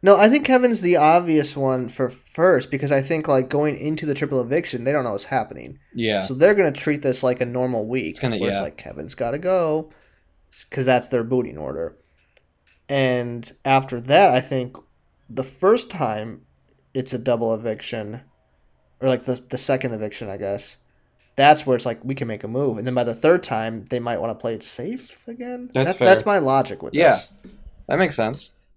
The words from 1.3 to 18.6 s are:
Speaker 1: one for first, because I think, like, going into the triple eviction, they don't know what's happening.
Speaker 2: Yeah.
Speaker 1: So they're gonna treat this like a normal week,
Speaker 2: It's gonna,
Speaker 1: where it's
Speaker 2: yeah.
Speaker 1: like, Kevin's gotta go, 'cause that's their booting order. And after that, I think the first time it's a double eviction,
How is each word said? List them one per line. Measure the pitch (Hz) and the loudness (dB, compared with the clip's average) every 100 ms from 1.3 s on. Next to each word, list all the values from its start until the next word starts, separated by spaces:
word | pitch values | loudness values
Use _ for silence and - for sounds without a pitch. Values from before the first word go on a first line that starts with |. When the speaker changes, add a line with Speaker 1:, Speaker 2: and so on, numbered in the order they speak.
| 156 139 - | 0 0 -2
Speaker 1:
one | 135 131 120 | -2 0 -4
for | - 127 | -4 -6
first, | - - - 175 156 127 | -6 -18 0 4 4 2
because | 139 139 | -4 0
I | 143 | 0
think, | 135 165 156 | 0 -4 2
like, | 135 127 | 2 2
going | 147 151 139 | 0 0 -2
into | 147 156 156 | -4 -4 -4
the | |
triple | 139 143 131 | -4 -2 -2
eviction, | 117 151 - 123 | -2 -2 -4 -6
they | 120 | -2
don't | 147 | -2
know | 123 | -2
what's | 101 | -4
happening. | - 131 107 - 62 - _ | -4 -4 -4 -10 -18 -20 _
Speaker 2:
Yeah. | 117 110 104 | -4 0 0
Speaker 1:
So | 95 | -2
they're | 131 170 | 4 4
gonna | 208 170 | 6 2
treat | 143 - 147 | 0 -4 -2
this | 143 127 | -2 0
like | 127 127 | 0 -2
a | 123 | -2
normal | 123 127 120 107 | -2 -2 -2 -4
week, | 131 - | -4 -4
Speaker 2:
It's | - | -4
gonna, | 127 110 | -4 -2
Speaker 1:
where | 101 | -2
it's | 98 | -2
Speaker 2:
yeah. | |
Speaker 1:
like, | 87 - | -6 -10
Kevin's | - - 78 | -16 -14 -14
gotta | - 117 139 | -6 -6 -4
go, | 180 185 165 156 156 _ _ _ _ _ _ - - | -2 0 0 -2 -6 _ _ _ _ _ _ -20 -12
'cause | - | -4
that's | 131 127 123 | 2 2 2
their | 127 | -2
booting | 117 127 120 76 | 0 -2 -2 -6
order. | 73 73 82 - _ _ _ _ _ _ _ _ _ | -10 -6 -8 -10 _ _ _ _ _ _ _ _ _
And | 139 131 123 120 120 113 - | 0 2 0 -2 -8 -12 -10
after | - 135 135 123 | 2 2 2 -10
that, | 120 151 190 | 2 6 6
I | 127 | 4
think | 131 135 123 - _ _ _ _ _ | 0 -6 -6 -12 _ _ _ _ _
the | 120 | -8
first | 127 - 185 240 254 | -8 0 2 2 0
time | 185 131 107 110 92 _ _ _ _ _ | -4 -4 -4 -8 -14 _ _ _ _ _
it's | 135 127 | -8 -6
a | 127 | -6
double | 120 117 113 | -2 0 0
eviction, | 113 113 110 - 113 104 113 - _ _ _ | -2 -4 -8 -8 -10 -8 -12 -16 _ _ _